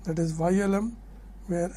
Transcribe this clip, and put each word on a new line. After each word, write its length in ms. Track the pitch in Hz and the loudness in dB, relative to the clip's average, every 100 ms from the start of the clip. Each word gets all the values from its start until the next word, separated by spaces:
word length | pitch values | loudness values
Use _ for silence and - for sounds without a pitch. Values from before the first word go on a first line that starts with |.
| - | -2
that 120 | 160 | 0
is 160 | 165 | 0
Y 240 | 160 170 190 | 2 4 4
L 140 | 196 | 4
M, 240 | 196 226 233 - - - - - | 2 0 -4 -14 -18 -16 -16 -4
where 240 | 175 175 | 0 0